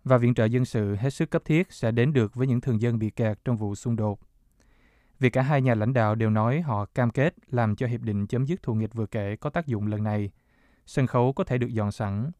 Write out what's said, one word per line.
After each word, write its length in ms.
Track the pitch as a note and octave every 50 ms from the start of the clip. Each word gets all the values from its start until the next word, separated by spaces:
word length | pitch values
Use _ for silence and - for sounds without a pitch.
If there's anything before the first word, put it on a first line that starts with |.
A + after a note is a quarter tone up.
| -
và 140 | B2+ B2+ B2
viện 160 | A#2+ A#2+ B2
trợ 120 | A#2 A2+
dân 200 | A2 A#2+ B2+ B2+
sự 300 | - - A#2 G#2+ G2+ G2+
hết 140 | G2+ A2 C#3
sức 200 | - - E3 D#3
cấp 120 | - E3 -
thiết 280 | - D#3+ D#3 F#3+ - -
sẽ 180 | - - A2+
đến 220 | A2+ A#2 A#2 D3 D#3
được 220 | B2+ A2 G2+ -
với 120 | A#2+ B2+ C3+
những 140 | B2 A#2+
thường 200 | - C#3 A#2+ G#2+
dân 180 | A2+ A#2+ A#2 A2+
bị 100 | A2 G#2+
kẹt 300 | - - A#2 A2 G#2 - -
trong 120 | C3+ B2 G#2
vụ 180 | A2 G2+ G2+
xung 200 | - - B2+ A#2
đột. 240 | A2 G#2+ G#2+ G2+ - - _ _ _ _ _ _ _ _ _ _ _ _ _ _ _ _ _ _ -
Vì 100 | C3 B2
cả 120 | - -
hai 200 | C3 C3 D#3 C#3
nhà 140 | C3 C3 A#2
lãnh 180 | G#2+ G#2 A#2 A#2
đạo 220 | B2 A2+ G#2+ G#2+
đều 140 | A2 A2+ A2
nói 320 | G#2+ A2 G#2+ A#2 B2+ D#3+
họ 240 | F3 D3 A#2 G2+ G#2
cam 240 | - - - B2 A#2+
kết 260 | - - C3 E3+ - - - -
làm 260 | - A#2+ A#2 A2 G#2
cho 120 | - C3 A#2+
hiệp 140 | A#2+ A#2
định 260 | A#2+ A2+ G#2 G2+ G2+ G#2
chấm 180 | - A#2+ C3
dứt 180 | C3+ E3+ F#3+ -
thù 100 | - A2+
nghịch 200 | A2 A2 G#2+ -
vừa 120 | A#2 A2
kể 300 | - - A2+ G2+ G2+ G#2
có 140 | G#2 - D3
tác 180 | - F3 E3+ D3
dụng 200 | A#2+ G#2 G#2 G#2
lần 160 | G#2+ G#2 G#2+
này, 280 | G#2+ G#2+ G#2 G2+ G2 - _ _ _ _ _ _ _ _ _ _
sân 220 | - - - C3 B2
khấu 260 | - B2+ A#2+ B2+ C3+
có 100 | - F#3+
thể 140 | - B2+ B2
được 100 | A#2 A2+
dọn 240 | A#2+ G#2+ G#2 G2+
sẵn 400 | G2+ - A2+ G2+ G2 G2+ A#2 D3+ F3+